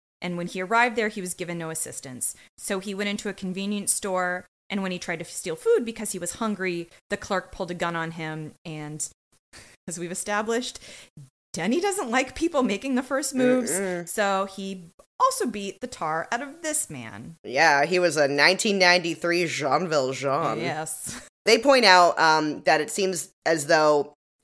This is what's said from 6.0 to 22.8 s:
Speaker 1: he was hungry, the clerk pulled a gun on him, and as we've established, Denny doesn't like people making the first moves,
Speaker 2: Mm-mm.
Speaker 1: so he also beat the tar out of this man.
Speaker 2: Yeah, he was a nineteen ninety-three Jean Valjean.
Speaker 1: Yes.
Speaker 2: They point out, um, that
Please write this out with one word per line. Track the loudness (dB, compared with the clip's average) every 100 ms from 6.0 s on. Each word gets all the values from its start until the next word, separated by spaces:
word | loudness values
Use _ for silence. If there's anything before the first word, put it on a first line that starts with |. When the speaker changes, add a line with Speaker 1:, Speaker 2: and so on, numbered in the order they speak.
| -6
Speaker 1:
he | -6
was | -6
hungry, | -4 -4 -2 -2 -4 -8 -14 -8
the | -6
clerk | -2 -4 -4
pulled | -8 -8
a |
gun | -4 -4 -4
on | -6
him, | -6 -8 -8 -10 -14
and | -12 -12 -10 -8 -10 _ _ _ _ -20 -20 -20 -12
as | -10
we've | -8
established, | -8 -4 -2 0 -2 -4 -10 -16 -20 -20 -20 -20 _ _
Denny | -6 0 0
doesn't | 0 -2 -2
like | 0 -2
people | -2 -2 0
making | 0 0 -2
the | -2
first | -2 -2 -2
moves, | 2 2 4 2
Speaker 2:
Mm-mm. | 0 -2 -4 -4
Speaker 1:
so | -2 0 0 -2
he | -6 -10 -10 -14 _ _ 0
also | 0 2 -2
beat | -4 -8 -10
the | -12
tar | -6 -4 -2 -2
out | -4
of | -6 -8
this | -4 -4 -4
man. | -8 -12 -14 -16 -16
Speaker 2:
Yeah, | -4 2 4 4 4
he | 2
was | 2 4
a | 2
nineteen | 6 4 4 2 4
ninety-three | 6 4 2 -4 0 0 0
Jean | -2 0 0 2
Valjean. | 0 0 -2 -2 0 0 -2
Speaker 1:
Yes. | -4 -4 -6 -6 -6 -8 -14 _
Speaker 2:
They | 4 4
point | 6 6 8
out, | 10 8 6
um, | 6 6 2 0
that | 2 2